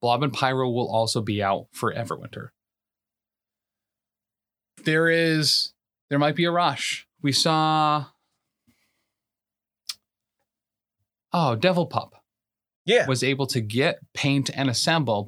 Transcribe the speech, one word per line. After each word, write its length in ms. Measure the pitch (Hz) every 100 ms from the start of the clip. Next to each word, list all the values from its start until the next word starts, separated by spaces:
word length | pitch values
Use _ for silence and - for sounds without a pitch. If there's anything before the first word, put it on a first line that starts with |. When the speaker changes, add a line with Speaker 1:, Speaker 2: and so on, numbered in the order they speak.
Speaker 1:
Blob 220 | 120 120
and 100 | 143
Pyro 340 | 120 131 131 127
will 180 | 120 120
also 320 | 113 113 123
be 220 | 107 104
out 240 | 98 98 -
for 220 | - 113
Everwinter. 560 | - 98 - - - - _ _ _ _ _ _ _ _ _ _ _ _ _ _ _ _ _ _ _ _ _ _ - -
There 220 | 156 165
is, 640 | 165 165 160 143 - - _ _ _ -
there 80 | 143
might 180 | 147 160
be 100 | 170
a 60 |
rush. 560 | 170 170 135 - - - _
We 100 | 143
saw, 760 | 127 170 160 156 156 151 151 143 _ _ _ _ _ _ _ _ _ _ _ _ _ _ _ _ _ - - _ _ _ _ _ _ _ _ _ _ _ _ _
oh, 220 | 180 151 113
Devil 300 | 180 175 160
Pup 360 | 117 - - _ _ _ _ _ _ -
Speaker 2:
Yeah. 220 | 233 127
Speaker 1:
was 160 | 123
able 240 | 127 139 135
to 140 | 127
get, 380 | 107 113 156 - -
paint, 360 | - 147 139 131
and 160 | - 135
assemble 540 | 120 170 165 123 104